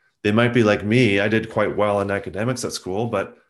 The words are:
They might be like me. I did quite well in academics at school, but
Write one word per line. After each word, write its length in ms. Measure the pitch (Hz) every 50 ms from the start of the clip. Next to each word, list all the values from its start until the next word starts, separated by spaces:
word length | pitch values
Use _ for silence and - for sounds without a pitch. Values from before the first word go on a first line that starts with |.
| _ _ _ _
They 100 | - 104
might 200 | 104 113 120 117
be 100 | 120 123
like 220 | 110 104 104 98 -
me. 340 | 104 113 127 123 104 98 98
I 100 | 98 110
did 220 | 107 110 113 -
quite 260 | - 113 104 90 -
well 240 | 101 104 104 101 101
in 100 | 98 98
academics 540 | 98 101 98 92 85 92 110 123 131 120 -
at 80 | 92
school, 340 | - - - 90 92 104 120
but 320 | 113 110 95 95 - - - _